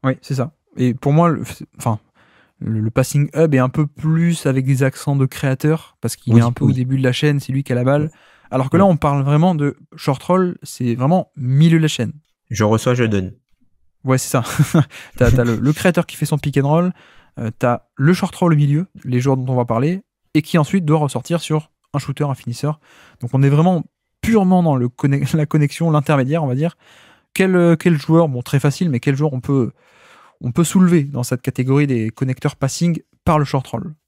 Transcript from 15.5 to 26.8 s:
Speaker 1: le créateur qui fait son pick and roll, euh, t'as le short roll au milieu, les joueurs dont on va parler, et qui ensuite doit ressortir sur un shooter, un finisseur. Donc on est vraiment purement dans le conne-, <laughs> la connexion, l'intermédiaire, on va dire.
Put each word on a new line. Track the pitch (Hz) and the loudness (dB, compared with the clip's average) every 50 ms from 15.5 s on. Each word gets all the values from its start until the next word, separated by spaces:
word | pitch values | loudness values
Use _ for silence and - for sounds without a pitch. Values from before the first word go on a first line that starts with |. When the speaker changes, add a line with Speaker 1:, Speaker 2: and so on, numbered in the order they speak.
| 117 107 | 0 0
Speaker 1:
le | 110 135 151 | 0 -2 -2
créateur | - - 185 170 - 165 | 0 0 0 0 0 -2
qui | - - | -4 -6
fait | - - | -8 -4
son | 147 - 147 | -4 -4 -4
pick | - 151 135 143 | -4 -2 -2 0
and | 135 139 | 0 2
roll, | 147 165 175 180 180 _ - _ _ - _ _ _ - | 2 2 2 0 -4 _ -16 _ _ -20 _ _ _ -8
euh, | 117 110 117 _ | -8 -8 -6 _
t'as | - 123 120 117 _ _ _ - | 0 0 0 -2 _ _ _ 0
le | 135 156 185 | 2 2 2
short | 180 - 180 - | 2 -2 -6 -4
roll | - 185 175 165 | -2 0 2 2
au | |
milieu, | 147 147 143 143 151 180 - _ - _ | 2 2 2 0 0 -2 -6 _ -16 _
les | 139 127 123 | -4 -4 -2
joueurs | 123 139 135 | 0 0 0
dont | 131 127 127 | 0 -2 -2
on | 131 123 | -2 -2
va | 123 | 0
parler, | 120 113 113 127 151 180 196 - _ _ _ _ _ _ | 0 0 -2 0 -2 -4 -4 -8 _ _ _ _ _ _
et | 151 | -2
qui | 151 - - 175 | -2 0 0 0
ensuite | 151 - - 196 175 | 0 2 0 -2 0
doit | 147 151 160 | 2 0 0
ressortir | 151 143 - - - - 170 170 | 0 -2 -4 -6 -6 -4 -6 -6
sur | - - 156 156 151 _ _ _ _ _ - | -4 -2 -4 -4 -4 _ _ _ _ _ -8
un | 143 | -8
shooter, | - - 139 - 147 | -6 -6 -6 -6 -4
un | 143 135 | -4 -4
finisseur. | - - - 120 - - 147 151 _ _ _ _ _ - - _ _ | -8 -8 -12 -10 -6 -4 -6 -6 _ _ _ _ _ -20 -20 _ _
Donc | - 120 - | -12 -2 0
on | 135 139 | 2 2
est | 139 | 4
vraiment | 139 147 160 180 185 170 - _ _ _ _ _ _ _ | 4 4 4 2 2 0 -4 _ _ _ _ _ _ _
purement | - 214 226 220 196 185 185 180 175 | -2 0 2 2 4 4 4 4 4
dans | 165 143 127 | 2 2 2
le | 120 123 | 0 -2
conne-, | - _ - 143 139 139 143 135 | -4 _ -2 0 0 0 -2 0
<laughs> | - | 0
la | 160 147 | -2 -2
connexion, | 147 - 160 147 143 - - 170 165 | 0 0 0 0 0 -2 -2 -2 0
l'intermédiaire, | 156 151 139 - 156 139 131 131 147 170 160 | 0 0 2 2 0 0 2 0 -2 -2 -2
on | 139 | -2
va | 123 | -2
dire. | 131 151 170 - _ | -2 -2 -4 -6 _